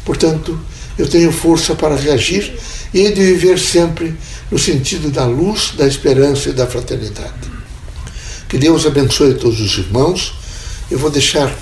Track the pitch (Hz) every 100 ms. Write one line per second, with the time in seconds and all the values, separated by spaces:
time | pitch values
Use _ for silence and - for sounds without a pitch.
0 | - 143 165 156 - 160 - - - -
1 | - 170 170 - 165 160 - 156 156 139
2 | 139 139 107 185 - - - - - 180
3 | 202 202 190 180 180 180 - 175 170 165
4 | 165 160 - - - - - 143 131 190
5 | 151 143 127 123 190 220 - - 139 135
6 | - 131 143 135 143 131 123 120 127 131
7 | 110 98 - - - - - - - -
8 | - - - - - 120 147 165 156 139
9 | 127 - 147 123 120 110 104 - 87 107
10 | 147 185 - - - - - - - 147
11 | 151 143 135 151 139 123